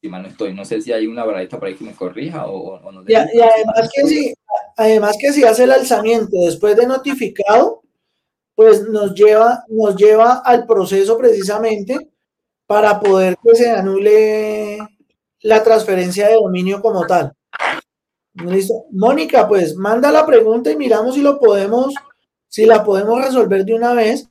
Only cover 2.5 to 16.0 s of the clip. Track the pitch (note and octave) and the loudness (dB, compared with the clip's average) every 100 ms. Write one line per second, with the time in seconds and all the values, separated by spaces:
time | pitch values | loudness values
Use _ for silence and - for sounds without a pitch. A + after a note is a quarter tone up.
2.5 | F#2+ F2+ F#2+ - F#3 F#3+ A3 A3 A#3 A3+ | -12 -14 -16 -20 -20 0 0 2 2 4
3.5 | A3 A3 A3 A3+ C#4 D4 D4+ C4 - _ | 4 0 -2 -2 -2 0 0 -4 -8 _
4.5 | - - - A3 A3 G#3 G#3+ C#4 C#4+ A#3+ | -10 -10 -2 2 2 0 -2 -2 2 2
5.5 | A3 B3 C4 B3+ A3 G#3+ A#3 G#3+ F#3+ F3 | 4 4 2 2 -2 0 -2 -2 -2 -2
6.5 | D#3+ G#3 G#3 A#3+ C4 C#4 C#4 A3 - G3 | 0 0 2 2 -2 -4 -6 -6 -6 0
7.5 | A3 F4 A4+ _ _ _ _ _ _ _ | 2 2 -4 _ _ _ _ _ _ _
8.5 | - A3 G#3 G#3 G#3+ G3+ F3 G#3 G#3+ A#3 | 2 4 4 2 -4 -4 2 4 4 2
9.5 | B3 - A3 G#3+ F#3 G#3 G#3+ A#3 B3 B3+ | 0 -6 -2 -2 2 4 6 4 2 2
10.5 | A#3+ A#3+ G#3+ F#3 G3 G3 A3+ B3+ G3+ F#3+ | 0 2 -2 0 -2 0 2 2 2 -2
11.5 | G#3 A3+ G#3 G3+ C#4 - _ _ _ _ | -4 -4 -4 -6 -8 -10 _ _ _ _
12.5 | _ _ G#3 G#3+ G#3 G3+ F#3+ F#3 F3+ A#3 | _ _ 0 2 0 2 2 0 0 4
13.5 | A3+ A#3+ A3 F#3+ G3 G3+ G#3+ G#3+ G#3+ G#3+ | 4 4 0 -2 0 2 4 2 -2 -4
14.5 | G#3+ G#3 G#3 G#3+ _ _ _ _ _ G#3+ | -6 -8 -12 -16 _ _ _ _ _ 0
15.5 | A3 A3 A3 G#3+ F#3 | 2 4 2 0 -4